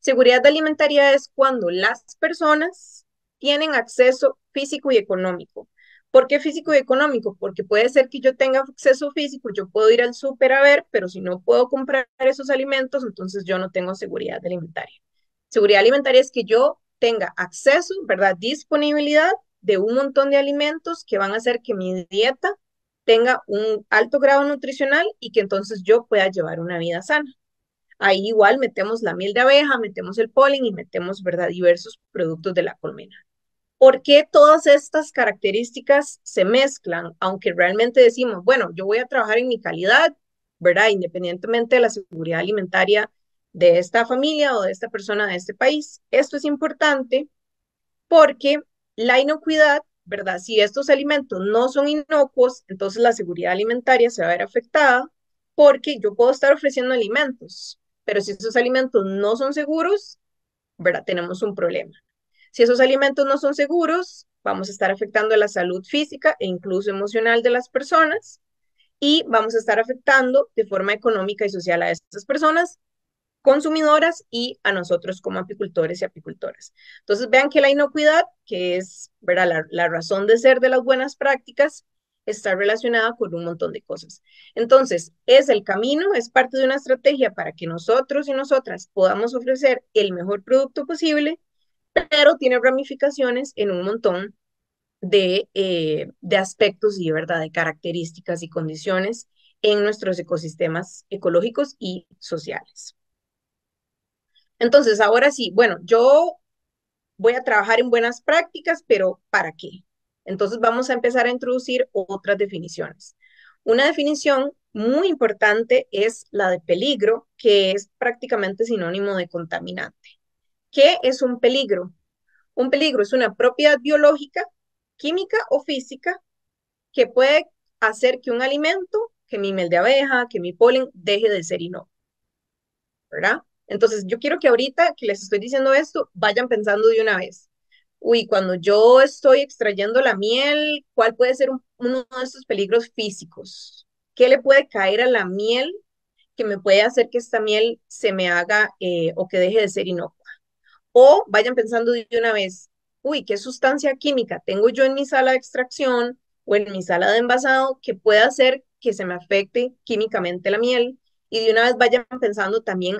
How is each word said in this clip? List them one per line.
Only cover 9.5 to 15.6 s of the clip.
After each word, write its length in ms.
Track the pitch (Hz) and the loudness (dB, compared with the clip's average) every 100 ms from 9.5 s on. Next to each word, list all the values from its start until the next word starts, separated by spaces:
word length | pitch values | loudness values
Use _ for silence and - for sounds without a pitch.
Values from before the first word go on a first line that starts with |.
yo 160 | 196 190 | -8 -6
puedo 220 | 214 220 | 2 4
ir 100 | 233 | 4
al 140 | 240 | 2
súper 380 | 240 269 269 262 | -2 -10 0 2
a 100 | 269 | 6
ver, 240 | 285 285 - | 6 4 2
pero 180 | 226 185 | -6 -4
si 120 | 185 | -10
no 200 | 185 185 | -8 -8
puedo 280 | - 240 247 | 2 2 2
comprar 400 | 269 262 269 254 _ | -2 -2 -4 -4 _
esos 300 | 262 269 269 | 0 0 -4
alimentos, 560 | 269 269 269 262 285 | -4 -2 -4 -2 -4
entonces 400 | 247 196 190 196 | -8 -10 -10 -10
yo 140 | 180 185 | -6 -6
no 120 | 190 | -4
tengo 240 | 185 180 | -6 -6
seguridad 460 | 190 - 170 - - | -8 -10 -8 -8 -8
alimentaria. 560 | 175 180 165 160 - _ _ _ _ _ _ | -8 -10 -10 -12 -14 _ _ _ _ _ _
Seguridad 300 | 233 | 0